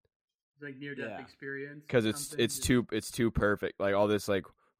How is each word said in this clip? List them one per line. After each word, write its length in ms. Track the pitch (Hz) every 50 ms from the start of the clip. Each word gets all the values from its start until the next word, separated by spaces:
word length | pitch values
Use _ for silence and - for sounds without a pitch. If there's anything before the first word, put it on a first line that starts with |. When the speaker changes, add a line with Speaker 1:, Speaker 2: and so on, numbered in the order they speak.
| _ _ _ _ _ _ _ _ _ _ _
Speaker 1:
It's 80 | 143 147
like 120 | 143 135 131
near-death 280 | 147 143 143 - 139 123
Speaker 2:
Yeah. 100 | 101 87
Speaker 1:
experience 640 | 80 - - _ 143 139 139 139 139 143 147 151 147 -
Speaker 3:
'Cause 160 | 135 127 110
it's, 200 | 110 110 - - -
Speaker 1:
something, 160 | - 147 120
Speaker 3:
it's 120 | 110 -
Speaker 1:
just 100 | - -
Speaker 3:
too, 200 | - 127 123 107 - -
it's 180 | 110 - -
too 200 | - - 117 113
perfect. 480 | - - 110 101 104 95 - 90 - -
Like, 140 | 92 98 101
all 120 | 98 104 104
this, 200 | 107 101 - -
like, 160 | 101 95 87 - - _ _ _ _